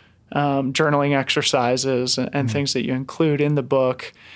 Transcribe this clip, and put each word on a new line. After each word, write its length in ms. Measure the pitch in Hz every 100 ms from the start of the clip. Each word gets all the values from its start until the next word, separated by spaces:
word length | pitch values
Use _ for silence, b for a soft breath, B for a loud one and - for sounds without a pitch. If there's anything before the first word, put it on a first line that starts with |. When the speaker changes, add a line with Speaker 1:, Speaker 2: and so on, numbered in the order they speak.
| b b -
Speaker 1:
Mm. 40 | 143
Speaker 2:
um, 360 | 143 139 135
journaling 440 | 135 151 147 143 139
exercises 1000 | 131 151 - 135 120 127 135 123 127 -
and, 120 | 131
and 160 | 143 120
Speaker 1:
Mm. 20 |
Speaker 2:
things 220 | 143 143
that 120 | 131 117
you 80 |
include 460 | 131 135 - 160 147
in 160 | 147 147
the 80 |
book, 480 | 127 135 127 127 - - B